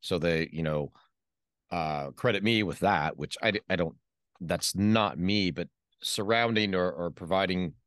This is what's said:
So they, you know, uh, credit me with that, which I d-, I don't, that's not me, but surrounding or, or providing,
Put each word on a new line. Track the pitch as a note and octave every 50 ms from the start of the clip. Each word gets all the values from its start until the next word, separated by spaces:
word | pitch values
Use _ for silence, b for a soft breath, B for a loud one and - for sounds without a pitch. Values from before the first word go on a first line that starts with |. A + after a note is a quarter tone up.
So | - - F#2+
they, | E2+ D#2 E2+ E2 D#2+ E2 -
you | - D#2+ E2
know, | D#2 D2+ D2 D2 - b b b b _ _ _ _ _ _ _ _ _ _ _ -
uh, | F2 F2 D#2+ D#2 D2+ C#2+ C#2+ C#2
credit | C2 - - B2 G#2 G2 G2
me | A2 A#2 A2 G#2+
with | F2 D#2 -
that, | F2+ G2 G2+ D#2+ D2+ D#2 -
which | - D2+ D2+ - -
I | - A2
d-, | G2+ G#2 - -
I | F#2
don't, | F2 F2 D#2+ - - _ _ _ _ _ _ _ -
that's | F2+ D#2+ F2 E2 - - -
not | F2+ G2+ G#2 A2 A2+ G#2+ G2 B1+ C#2+
me, | F2 F#2 G#2 G#2+ G2 F2+
but | C#2+ F2 E2+ - _ _ _ _ _ _ -
surrounding | - - - G2+ G2+ A2+ A#2 A#2 A#2 A2+ G#2+ G#2+ G2+ F#2+
or, | F#2 F2+ F2+
or | C#2+ D2 F2 E2+
providing, | D2 - F2+ D#2+ F#2+ F#2+ F#2+ F#2 F#2 F2+ F2+ E2 D2 - _